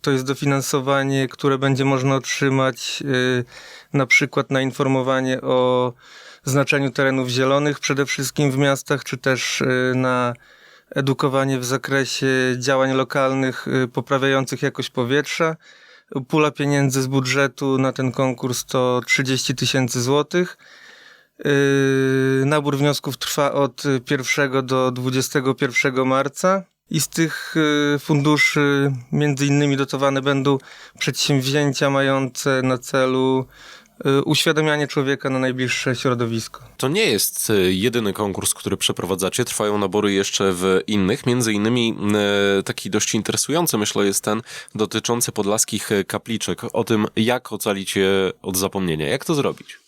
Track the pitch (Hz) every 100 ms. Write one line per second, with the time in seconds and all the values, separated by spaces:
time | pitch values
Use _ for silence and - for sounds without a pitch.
0 | - 135 131 135 143 139 131 147 131 139
1 | 135 139 131 - 143 135 135 131 135 139
2 | 131 135 - - 139 135 131 127 - -
3 | 139 131 127 127 123 - - - - 147
4 | 131 - 139 - 131 135 131 123 135 131
5 | 127 131 131 131 131 127 127 127 123 123
6 | - - - - - 135 135 143 139 120
7 | 135 135 127 123 131 139 147 139 - 139
8 | 139 - 135 - 147 131 143 139 - 143
9 | - 131 - 127 - - 131 127 127 127
10 | 131 127 123 120 - - - - _ -
11 | 139 131 147 131 135 135 123 131 - 135
12 | 127 - 135 131 127 127 123 131 135 131
13 | 131 147 135 135 131 127 - 131 127 123
14 | 120 139 139 135 131 131 139 - 127 -
15 | 120 139 139 - 160 160 - - - -
16 | _ 143 131 160 151 - 143 143 139 131
17 | 131 135 127 135 139 - 139 135 131 127
18 | 131 120 135 123 131 120 - 135 127 123
19 | 120 - 131 131 - 139 127 139 123 127
20 | 120 143 147 180 180 - - - - -
21 | - - _ _ 147 143 139 139 135 135
22 | 135 135 131 135 135 151 143 139 147 139
23 | - 131 - - 143 139 139 - 143 135
24 | 123 143 127 - 139 131 131 131 127 127
25 | 127 131 127 151 131 127 139 120 143 127
26 | 131 131 139 - 185 196 180 _ _ 160
27 | - - 160 - - 160 151 147 147 147
28 | - 151 143 147 - - 143 139 139 131
29 | 120 147 147 135 143 143 147 139 135 135
30 | 139 139 135 139 135 135 - - - -
31 | - 135 - 139 127 143 143 131 143 139
32 | 135 135 135 - 143 131 131 127 - 139
33 | 131 131 131 131 127 - - - _ _
34 | 143 139 160 147 - 151 156 147 147 -
35 | 135 139 139 131 131 127 127 - - 123
36 | 139 120 117 113 - - - - 131 175
37 | 214 107 - - - 104 92 92 113 120
38 | 107 92 104 95 98 - 101 95 - 101
39 | 90 92 92 - 123 - 107 104 101 104
40 | 104 98 98 - 98 87 92 92 - 104
41 | 95 113 - 123 113 104 107 123 117 -
42 | 104 104 101 101 101 98 98 - 101 104
43 | - 113 101 107 - 151 - 110 104 -
44 | 101 98 - 107 - - - 104 104 110
45 | - 120 - - 98 107 - 107 - 104
46 | 92 104 - 110 - 90 117 - 110 113
47 | 107 - 113 123 - 104 - 98 95 98
48 | 95 98 92 - - 90 95 98 92 78
49 | 73 - - 156 110 76 - -